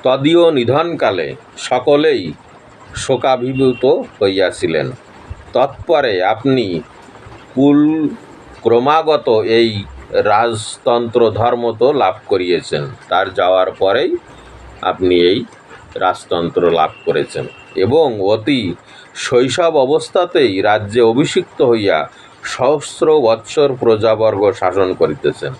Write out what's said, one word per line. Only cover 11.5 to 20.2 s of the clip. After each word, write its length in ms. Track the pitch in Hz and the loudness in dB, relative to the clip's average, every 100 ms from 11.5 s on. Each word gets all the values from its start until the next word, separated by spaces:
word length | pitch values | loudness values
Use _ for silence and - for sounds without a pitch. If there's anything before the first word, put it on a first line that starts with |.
| 120 117 110 | 0 -4 0
তো 140 | 123 | 0
লাভ 200 | 147 98 92 - | 2 0 -2 -4
করিয়েছেন, 600 | 98 90 85 71 76 71 64 - | -2 0 -2 -2 -6 -6 -14 -4
তার 240 | 87 98 | -2 -2
যাওয়ার 380 | 92 90 92 92 | -2 2 2 0
পরেই 460 | 87 95 107 175 349 - - - - - - | -2 -2 0 -2 -4 -10 -20 -20 -20 -20 -8
আপনি 400 | 92 87 90 90 | -6 -2 0 2
এই 220 | 87 107 120 - - - - - | 2 0 -6 -16 -20 -20 -16 -6
রাজতন্ত্র 760 | 95 - - 87 85 82 87 | -4 -4 -6 -4 -4 0 0
লাভ 200 | 82 78 - - | 2 -2 -4 -4
করেছেন 400 | 73 71 78 62 - - - | -4 -4 -8 -12 -14 -12 -4
এবং 460 | 98 147 151 110 | 0 2 0 0
অতি 540 | 95 110 113 139 95 87 - - - - | -2 -2 0 -2 -2 -8 -14 -20 -20 -12
শৈশব 640 | - 123 135 131 170 156 | 0 0 0 0 0 2
অবস্থাতেই 840 | 131 156 160 196 | 2 0 0 -2